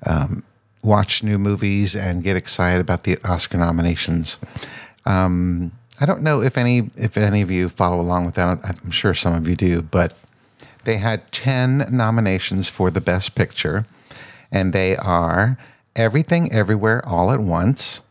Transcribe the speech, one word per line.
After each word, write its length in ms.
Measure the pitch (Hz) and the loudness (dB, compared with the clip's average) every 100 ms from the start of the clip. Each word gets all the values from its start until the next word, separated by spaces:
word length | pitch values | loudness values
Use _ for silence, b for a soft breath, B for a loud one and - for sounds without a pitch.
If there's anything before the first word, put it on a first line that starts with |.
um, 380 | - 80 71 95 - _ _ _ | 0 0 0 -4 -10 _ _ _
watch 400 | 110 104 95 - | 2 2 2 -2
new 160 | 107 104 | 0 0
movies 580 | 101 101 101 101 101 101 | 0 0 0 0 -2 -2
and 260 | 95 87 | -4 -2
get 140 | 92 92 | -2 -2
excited 440 | - - 90 90 | -2 -2 2 2
about 240 | 85 87 | 0 -2
the 140 | - 90 | 0 -2
Oscar 340 | 98 87 - 87 | -2 -2 -2 0
nominations. 800 | 85 82 85 82 - 85 80 - B B B B B B | 0 2 2 0 -2 -2 -2 -8 B B B B B B
Um, 680 | - 95 92 90 90 87 87 - _ - | 0 2 2 2 0 0 -4 -8 _ -4
I 60 | 143 | -2
don't 160 | 190 | 0
know 200 | 156 147 | 2 2
if 160 | 123 127 | 2 2
any, 320 | 120 123 107 - | 2 2 0 -4
if 200 | 110 - | -4 2
any 260 | 104 104 | 2 2
of 80 | 95 | 2
you 180 | 92 90 | 0 -2
follow 320 | - 90 90 | 0 0 2
along 260 | 87 90 87 | 0 0 0
with 80 | |
that. 260 | 85 90 90 | 0 0 0
I'm 280 | - 90 - | -4 -8 -6
sure 240 | 82 104 | -2 0
some 200 | 87 90 | 0 0
of 140 | 85 80 | 0 0
you 80 | 87 | 0
do, 260 | 90 85 | 2 0
but 340 | 78 92 85 - - _ _ _ B B | 0 0 0 -2 -20 _ _ _ B B
they 140 | - 113 | -4 -2
had 340 | 107 107 - | 0 -4 -6
ten 540 | - 135 131 127 135 139 | -6 -2 0 2 2 0
nominations 760 | 123 110 113 107 95 - 98 92 | 0 2 2 2 0 -2 -4 -4
for 220 | - 92 | 0 0
the 100 | 92 | 0
Best 340 | 92 90 95 | 0 0 -2
Picture, 520 | - 95 - - 87 113 B B B B B B | -2 -2 -2 -4 -2 -4 B B B B B B
and 200 | 101 95 | -2 0
they 240 | 92 92 95 | 0 0 0
are 600 | 98 87 85 85 107 127 B B B - | 0 0 2 2 2 0 B B B 0
Everything 560 | 113 120 160 170 170 | 0 2 0 0 2
Everywhere 520 | 110 98 107 110 113 | 0 2 2 2 0
All 280 | - 85 90 | 0 0 2
at 80 | 131 | 2
Once 640 | 101 85 90 131 - - _ | 0 2 2 0 -4 -8 _